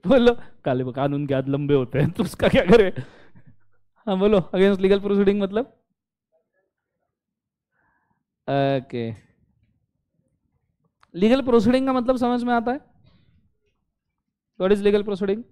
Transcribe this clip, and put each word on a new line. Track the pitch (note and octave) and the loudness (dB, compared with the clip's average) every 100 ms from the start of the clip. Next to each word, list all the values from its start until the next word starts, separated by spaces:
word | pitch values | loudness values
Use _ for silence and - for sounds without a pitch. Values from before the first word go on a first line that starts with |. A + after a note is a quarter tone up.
बोलो, | F3+ C4 A#3+ A#3 - - | 2 4 4 0 -8 -10
काले | - B2+ B2+ | -4 -4 -4
कानून | B2 C#3+ C#3+ C#3+ | -4 -4 -4 -4
के | |
हाथ | C3+ C3+ | -4 -2
लंबे | C#3 C#3+ | -4 0
होते | C#3+ B2+ C3 | 0 0 -2
हैं | B2+ | -2
तो | - | -2
उसका | G3 - G3 | -8 -2 0
क्या | C4+ | 2
करे? | F3+ A#3 F#3+ - - - - - - - _ _ _ _ - | 4 6 4 0 -12 -20 -20 -20 -20 -20 _ _ _ _ -4
हाँ | F#3+ | 0
बोलो, | G3+ G#3 D#3+ | 2 2 0
against | F#3 G3 G3 | 0 2 2
legal | G3 G3+ | 2 0
proceeding | G3+ G3+ G3+ G3+ | 0 0 2 0
मतलब? | G3 G#3 C4+ _ _ _ _ _ _ _ _ _ _ _ _ _ _ _ _ _ _ _ _ _ _ _ _ _ _ _ - | -2 -4 -6 _ _ _ _ _ _ _ _ _ _ _ _ _ _ _ _ _ _ _ _ _ _ _ _ _ _ _ -6
Okay, | C#3 C#3 C3+ B2+ B2 A2+ A2+ _ _ _ _ _ _ _ _ _ _ _ _ _ _ _ _ _ _ _ | -2 0 -2 -6 -8 -8 -10 _ _ _ _ _ _ _ _ _ _ _ _ _ _ _ _ _ _ _
Legal | F3 G#3 C4 | -2 2 2
proceeding | C4 A#3 G#3 B3+ C4+ | 2 2 4 0 0
का | |
मतलब | B3+ A#3+ B3+ | -2 -2 -2
समझ | A#3+ B3 | 0 -2
में | A#3+ | -2
आता | A#3+ A3+ | -2 -2
है? | C4+ _ _ _ _ _ _ _ G#4+ G#4 _ _ _ _ _ _ _ _ _ | -8 _ _ _ _ _ _ _ _ _ _ _ _ _ _ _ _ _ _
What | F#3 G#3 | 0 2
is | G3+ | 2
legal | G#3 G#3 | 0 -2
proceeding? | G3 G3 G#3 A#3+ | -6 -4 -6 -8